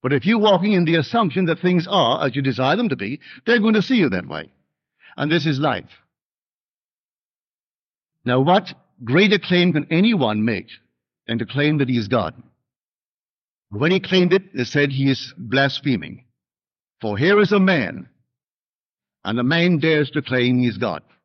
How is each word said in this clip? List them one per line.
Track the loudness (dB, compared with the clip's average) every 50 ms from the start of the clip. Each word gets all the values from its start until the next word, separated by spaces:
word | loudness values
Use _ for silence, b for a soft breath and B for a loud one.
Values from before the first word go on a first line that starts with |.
| 0
But | 0 -2
if | 0 2
you're | 0 2 4
walking | 4 4 4 4 2 2 2
in | 2 2
the | 2 0
assumption | 0 0 0 0 0 0 0 0 -2 -2
that | -2 -2 -2
things | 0 0 0 0 0
are | 0 0 2 2 2 0 0 -2
as | -4 -2
you | -2
desire | -2 -2 -2 0 0 0 0
them | 0 -2 -4
to | -4
be, | -4 -6 -8 -10 B B B B B B
they're | 0 0 2
gonna | 2 2 2 2 2
see | 2 2
you | 2 2 2
that | 0 -4 -6
way. | -8 -12 -12 -12 -14 _ _ _ _ _ _ _ _ _ B B B B
And | -6 -2 -2
this | 0 0 0
is | -2 -2 0
life. | 0 -2 -2 -4 -8 -14 -20 _ _ _ _ _ _ _ _ _ _ _ _ _ _ _ _ _ _ _ _ _ _ _ _ _ _ _ _ _ _ _ _ _ _ _ _ _ _ _ _ _ _ _ _ _ _
Now, | 0 2 2
what | 4 4 4 2 2 -2 -18 _ _ _ _ _ -6
greater | 0 2 4 4 4 2
claim | 0 0 0 2 2 4 2 2
can | 0 -2 -2
anyone | 0 0 2 2 2 2 0 0 0 0 -2
make | -2 -2 -4 -8 -14 -20 _ _ _ _ _ _ _ _ _ _
than | -8 -6
to | -6 -6
claim | -6 -4 -2 0 0 0
that | 0 -2
he | -2 -2 -4
is | -2
God? | -2 -2 -2 -2 -4 -10 -14 -20 _ _ _ _ _ _ _ _ _ _ _ _ _ _ _ _ _ _ _ _ _ _ _ _ _
When | -6 -2 0 2
he | 0 0
claimed | 0 0 2 2 4 4 2
it, | 0 0 -4 -6
they | -6 -6
said | -2 0 0 0 0
he | 0 0 0 0
is | 0 -2 -4 -16 -16
blaspheming. | -16 -8 -2 0 0 0 0 -2 -4 -2 -2 -2 -2 -4 -10 -16 -18 _ _ _ _ _ _ _ _ _ _ _ _ _ _ _ _
For | -6 -6 -4
here | 0 0 2 4 2
is | 2 2
a | 2 2
man, | 2 2 2 0 -2 -4 -8 -12 -16 -18 _ _ _ _ _ _ _ _ _ _ _ _ _ _ _ _ _ _ _ _ _ _ _
and | -6 -4 -2
a | 0
man | 0 2 2 2 2 2
dares | 2 2 0 2 0 0 -2
to | -4 -8 -4
claim | -2 -2 0 2 2 2
he | 2 0
is | 0 -2 -2
God. | -4 -4 -4 -6 _ _ _ _